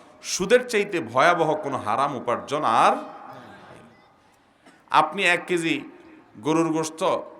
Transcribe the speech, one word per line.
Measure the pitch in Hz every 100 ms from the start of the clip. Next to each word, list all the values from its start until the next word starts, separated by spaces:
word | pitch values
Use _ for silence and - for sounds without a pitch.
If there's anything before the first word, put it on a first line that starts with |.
| - -
সুদের | - - 196 247 247
চাইতে | 214 202 175
ভয়াবহ | 113 123 160 165 156
কোনো | 147 139 127
হারাম | 101 117 143 127
উপার্জন | 120 110 - 143
আর | 135 117 180 -
নেই। | - - - - - - - - - _ _ _ _ _ _ _ _ _ _
আপনি | 131 160 196
এক | 180 175 175
কেজি | 175 165 139 - - - - _ 107
গরুর | 120 160 165
গোশত, | 156 156 - 185 117 -